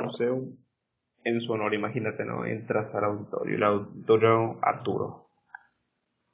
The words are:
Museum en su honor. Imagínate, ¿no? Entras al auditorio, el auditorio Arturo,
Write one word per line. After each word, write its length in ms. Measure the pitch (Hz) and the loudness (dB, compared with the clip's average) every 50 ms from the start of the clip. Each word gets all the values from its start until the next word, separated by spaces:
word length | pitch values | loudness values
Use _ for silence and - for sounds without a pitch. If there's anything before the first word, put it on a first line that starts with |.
Museum 540 | 120 120 - - 120 123 127 131 131 - - - _ _ _ _ _ _ _ _ _ _ _ _ - | -4 -6 -4 -2 0 0 0 -2 -4 -8 -12 -16 _ _ _ _ _ _ _ _ _ _ _ _ -4
en 180 | 120 117 117 | -2 -2 0
su 100 | 117 117 113 | -2 -2 -2
honor. 200 | 110 104 107 104 | -2 0 0 0
Imagínate, 500 | 104 104 107 - 123 110 107 104 - 107 | 0 -2 -2 -4 -4 -4 -4 -4 -6 -6
¿no? 200 | 113 117 120 120 | -6 -6 -4 -4
Entras 480 | 117 113 110 - - 113 107 110 - - | -4 -6 -4 -4 -2 -2 -2 -2 -2 -2
al 100 | 104 104 | 0 0
auditorio, 500 | 104 104 101 101 - - - - 98 101 | 0 0 -2 -6 -8 -6 -6 -4 -2 0
el 80 | - 104 | 2 2
auditorio 960 | 104 104 101 104 - - - - - 113 110 110 113 113 113 113 113 - - | 2 2 2 -2 -6 -12 -4 2 4 6 6 8 8 6 6 4 0 -2 0
Arturo, 680 | - - - - - - - 104 104 107 - - - _ _ _ _ _ - - _ _ _ _ _ _ _ _ _ _ _ _ _ _ | 0 0 0 0 -2 -4 -4 -2 -4 -6 -8 -12 -20 _ _ _ _ _ -20 -20 _ _ _ _ _ _ _ _ _ _ _ _ _ _